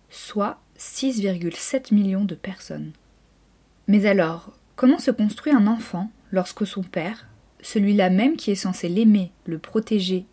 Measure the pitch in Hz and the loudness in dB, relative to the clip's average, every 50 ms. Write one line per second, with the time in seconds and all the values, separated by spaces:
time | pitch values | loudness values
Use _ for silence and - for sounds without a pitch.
0 | _ _ - - - - - 208 202 - - - _ _ _ - - - - - | _ _ -12 -10 -10 -6 -4 -4 -4 -4 -4 -8 _ _ _ -14 -12 -10 -6 -4
1 | 269 269 254 220 196 196 185 170 175 170 160 - - - - 262 269 - - 208 | -2 -2 -2 0 0 -2 -2 -2 -4 -6 -6 -6 -4 -4 -4 -4 0 2 2 2
2 | 202 196 190 190 208 185 165 - - 196 185 - - - 156 151 151 156 151 _ | 4 2 0 -2 -2 -4 -4 -8 -10 -10 -12 -12 -12 -12 -12 -12 -12 -12 -14 _
3 | _ _ _ _ _ _ _ _ _ _ _ _ _ _ _ _ _ - 202 208 | _ _ _ _ _ _ _ _ _ _ _ _ _ _ _ _ _ 2 4 4
4 | 196 208 196 190 170 160 165 165 - - - _ _ _ _ - - 247 302 330 | 4 4 4 4 2 0 -2 -6 -12 -18 -20 _ _ _ _ 2 4 4 4 4
5 | - 277 233 - 214 208 - - - 302 294 240 202 208 233 226 - - - 175 | 2 0 0 0 0 -2 -2 -4 0 2 4 4 4 4 2 0 -4 -6 -8 -6
6 | 190 220 - _ _ _ 196 190 180 - - - 214 - - 202 180 - - 180 | -6 -8 -10 _ _ _ -4 -2 -2 -2 -4 -6 -6 -6 -6 -6 -8 -8 -6 -6
7 | 156 185 220 - - - - _ _ _ _ _ - - - 220 202 202 202 208 | -6 -6 -8 -12 -16 -20 -20 _ _ _ _ _ -10 -4 0 2 2 4 4 4
8 | 185 185 185 190 226 277 330 330 - 220 202 190 - 190 185 - - 170 175 208 | 4 4 4 2 2 2 0 -2 -2 -4 -4 -2 -2 -4 -6 -4 -6 -4 0 4
9 | 233 220 208 202 185 170 - _ _ - 165 156 - - - 220 220 - 220 208 | 6 6 6 4 2 -2 -10 _ _ -10 -10 -10 -8 -6 -4 -4 -2 0 0 0
10 | 185 180 185 180 185 - | 0 0 -2 -4 -4 -8